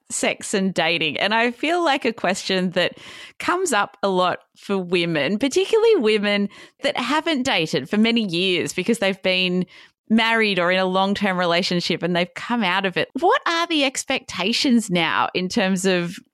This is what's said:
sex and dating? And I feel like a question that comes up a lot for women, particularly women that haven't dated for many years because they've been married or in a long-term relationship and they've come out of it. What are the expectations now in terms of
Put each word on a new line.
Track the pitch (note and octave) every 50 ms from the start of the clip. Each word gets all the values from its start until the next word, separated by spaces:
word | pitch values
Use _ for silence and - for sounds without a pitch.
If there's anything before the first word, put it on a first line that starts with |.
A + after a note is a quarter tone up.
| _ -
sex | - - - A3+ - - - - -
and | G3+ F#3+ F#3+ E3+
dating? | - E3 D#3+ E3+ E3 E3 D#3 C3 -
And | - G3+ G#3+
I | A3+ A#3 B3
feel | A#3+ - - D4 E4+ F4 E4+
like | D#4+ C4+ C#4 -
a | B3+ A3+
question | - - F3+ G3 - - - F#3+ F#3 F3+ F#3 E3
that | F#3 F3 - - - - - - - - - - -
comes | - - F4 F4+ F#4+ E4 B3+
up | G3+ G3+ - - _ -
a | G3+
lot | F#3+ F#3 F3+ F3+ - - - _ _
for | - - - G3+ F#3+
women, | F3+ F3 F3+ F3+ E3+ E3+ E3 D3+ C#3 C#3+ G3 G#3
particularly | - C4+ - F4+ F#4+ - - A4 G#4+ A#4 A4
women | F#4 A#3 A3 G#3+ G#3+ G3+ G#3 G#3 G3+ G3+ G3 - - - - _ _ -
that | - -
haven't | - B3 A#3 C#4+ D#4 D#4 E4+ D#4+ C4+ B3+
dated | C4+ A#3 F#3+ D#3+ D#3 - D#3 B2+ -
for | -
many | G#3 G#3+ A3+ A#3 A#3 A3
years | G3 E3 E3+ F#3 F#3+ F3+ E3 A2 - -
because | - F3+ - A3+ -
they've | G3 F#3+ F#3+ - -
been | F#3+ F#3 F#3 F#3 F3+ F3+ F3+ F3+ - - - - - _ _ _ -
married | A3 A3+ A3+ A3+ A3+ A3+ A3 G#3 G3 F3
or | F3 F3
in | F#3 F#3
a | F#3+
long-term | F#3 F#3 F#3+ F#3+ G3 G3+ - G3+ G3+ F#3 F3+
relationship | F3+ F3 E3+ F3 F#3+ - F#3+ F3 E3+ - F3+ D3+ -
and | E3+ F3+
they've | E3+ F3+ F3 -
come | - - - A#3+ A#3+ G#3+
out | F3+ F3+ G3 G3
of | F#3+ F3 D#3+
it. | D3 - - C4+
What | D#4+ F#4 B4 D5 -
are | - E4+ E4 E4+
the | E4 E4 D4+ C#4
expectations | C4+ C4+ - - - C4+ B3+ - - - - F3+ G3+ A#3 - - D4 A#3 A#3+ G#3+ -
now | F3+ F3 E3 D3+ A2+ G2+ A#2+ - -
in | - F3+ F3+
terms | - A#3 G3 F#3+ F#3+ F3+ F#3
of | F#3+ F#3 F3 E3+ F3 F#3 - - _